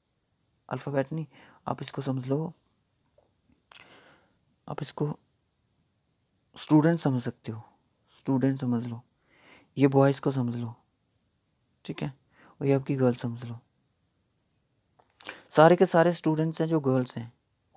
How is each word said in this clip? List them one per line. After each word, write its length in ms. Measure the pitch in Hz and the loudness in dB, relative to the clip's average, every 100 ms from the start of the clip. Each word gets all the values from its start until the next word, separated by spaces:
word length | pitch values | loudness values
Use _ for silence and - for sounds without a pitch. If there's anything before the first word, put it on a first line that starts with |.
| _ _ _ _ _ _ - | _ _ _ _ _ _ -12
अल्फ़ाबेट 420 | 135 147 139 135 | -10 -6 -4 -4
नहीं, 120 | 160 151 - - _ - | -6 -12 -16 -20 _ -8
आप 140 | 127 | -8
इसको 200 | 135 - | -8 -8
समझ 260 | 139 131 127 | -6 -6 -4
लो, 260 | 139 165 - _ _ _ _ _ _ _ _ _ _ - - - - - _ _ _ _ _ - | -4 -6 -12 _ _ _ _ _ _ _ _ _ _ -20 -20 -20 -20 -20 _ _ _ _ _ -12
आप 140 | 151 | -8
इसको 260 | 143 - 147 - _ _ _ _ _ _ _ _ _ _ _ _ _ - | -6 -4 -6 -8 _ _ _ _ _ _ _ _ _ _ _ _ _ -4
स्टूडेंट 440 | - 151 156 170 | 4 4 4 2
समझ 220 | 147 127 | 0 -2
सकते 280 | 120 - - | -4 -8 -10
हो, 100 | 110 - _ _ _ _ | -12 -14 _ _ _ _
स्टूडेंट 440 | - - 135 131 135 | -12 -2 0 0 -2
समझ 260 | 127 120 120 | -2 -4 -4
लो, 160 | 117 - _ _ _ _ - _ - | -10 -16 _ _ _ _ -20 _ 0
ये 100 | 139 | 4
बॉयज़ 340 | 135 139 135 | 6 4 2
को 100 | 147 | -2
समझ 240 | 135 120 120 | -2 -4 -4
लो, 180 | 117 117 _ _ _ _ _ _ _ _ _ _ - | -8 -12 _ _ _ _ _ _ _ _ _ _ -12
ठीक 160 | 151 | -8
है, 100 | 151 - _ _ - - | -10 -10 _ _ -20 -4
और 60 | 139 | 0
ये 60 | |
आपकी 220 | 139 135 139 | 0 0 0
गर्ल 180 | 127 120 | 0 0
समझ 280 | 120 117 117 | -4 -8 -12
लो। 140 | 117 _ _ _ _ _ _ _ _ _ _ _ _ _ _ _ - - - - | -14 _ _ _ _ _ _ _ _ _ _ _ _ _ _ _ -20 -18 -18 0
सारे 260 | - 160 175 | 6 8 8
के 100 | 185 | 4
सारे 280 | 170 170 | 4 4
स्टूडेंट्स 480 | 170 156 156 160 156 | 2 0 0 0 -2
हैं 60 | 160 | 0
जो 120 | 160 | 0
गर्ल्स 380 | 135 131 123 120 | 2 0 -2 -6
हैं, 140 | 117 _ _ _ _ | -12 _ _ _ _